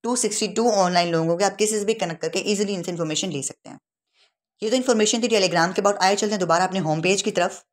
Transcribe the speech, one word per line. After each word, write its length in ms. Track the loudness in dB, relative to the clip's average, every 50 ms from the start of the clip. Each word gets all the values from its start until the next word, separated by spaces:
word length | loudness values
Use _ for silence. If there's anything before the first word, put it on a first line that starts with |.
| -2
टू 120 | -2 -2
सिक्सटी 320 | 0 0 -2 -2 -2 -4
टू 240 | -2 0 2 2 2
ऑनलाइन 400 | 4 4 2 4 4 2 2 2
लोग 160 | 0 0 2
होंगे, 180 | 0 2 2 0
आप 100 | 0 2
किसी 240 | 0 -2 0 0 -2
से 60 | 0
भी 80 | -2 -2
कनेक्ट 280 | -2 -2 -6 -4 -6
करके 180 | -8 -4 -4 -4
ईजीली 340 | -2 -2 0 0 0 -2 -2
इनसे 180 | -6 -6 -6
इन्फॉर्मेशन 380 | -4 -4 -4 -4 -2 -4 -4 -4
ले 120 | -6 -6
सकते 280 | -6 -8 -10 _ _ -20
हैं। 100 | -20 -20 _ _ _ _ _ _ _ _ _ _ _ _ _ _ _ _ -2
ये 60 | 0
तो 60 | 0
इन्फॉर्मेशन 480 | 0 2 2 2 4 4 2 2 0 0
थी 40 |
Telegram 480 | 2 2 2 2 2 2 2 2 2 0
के 60 | 2
about। 160 | 2 2 2 4
आइए 140 | 2 2 2
चलते 160 | 2 0 -2
हैं 80 | -2 -2
दोबारा 260 | 0 0 2 2 2
अपने 140 | 0 -2 -4
होम 220 | -2 -2 -2 0
पेज 200 | 0 0 0 0
की 100 | -2 -2
तरफ। 320 | -2 0 -2 -2 -4 -10 _ _